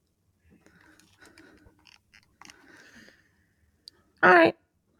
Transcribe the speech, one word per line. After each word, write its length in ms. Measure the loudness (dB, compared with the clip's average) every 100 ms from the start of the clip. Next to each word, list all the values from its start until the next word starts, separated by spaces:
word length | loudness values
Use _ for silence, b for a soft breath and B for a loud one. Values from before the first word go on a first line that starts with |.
| _ _ _ _ _ _ _ _ -20 -20 _ _ -20 -20 -20 -20 -20 _ _ -20 _ _ _ _ -20 b b b b b b b b b b _ _ _ -20 -20 _ _
all 120 | 0
right. 220 | 2 0 -4 _ _ _ _